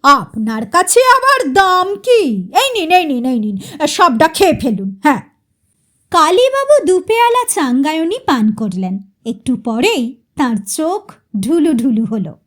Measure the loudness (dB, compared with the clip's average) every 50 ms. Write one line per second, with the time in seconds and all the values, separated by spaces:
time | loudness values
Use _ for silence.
0 | 6 6 4 4 2 -8 -8 -6 -6 -4 -4 -6 -8 0 0 0 0 4 4 4
1 | 4 6 4 4 4 2 2 2 0 0 2 2 2 4 2 2 0 -2 -6 -6
2 | 0 2 2 2 2 0 -2 -4 -6 -2 0 0 0 2 -2 -4 0 2 2 2
3 | 2 0 -4 -4 -2 -2 -2 -2 -4 -4 -6 -8 -10 -14 -6 -4 -4 -4 0 2
4 | 2 2 4 2 0 0 2 0 2 2 2 0 -2 -4 -4 -4 -6 -10 -10 -2
5 | 0 0 0 0 -6 _ _ _ _ _ _ _ _ _ _ _ _ _ _ _
6 | _ _ 0 0 2 2 4 2 2 2 0 -2 2 2 2 2 4 2 0 0
7 | 0 0 2 2 2 2 2 0 -2 -2 -2 -2 -2 0 0 0 0 0 0 -2
8 | -2 -2 -4 -4 -2 -2 0 2 2 0 0 -2 -6 -6 -6 -6 -6 -6 -6 -8
9 | -10 _ _ _ _ -10 -10 -6 _ -6 -6 -4 -4 -6 -4 0 0 0 0 -2
10 | -4 -6 -8 _ _ _ _ -4 -2 -2 -2 -4 -6 -8 -6 -4 -4 -4 -4 -6
11 | -8 -14 -20 _ _ _ -8 -6 -2 -2 0 0 2 0 0 0 0 0 0 -2
12 | -2 -4 -4 -6 -6 -8 -12 _ _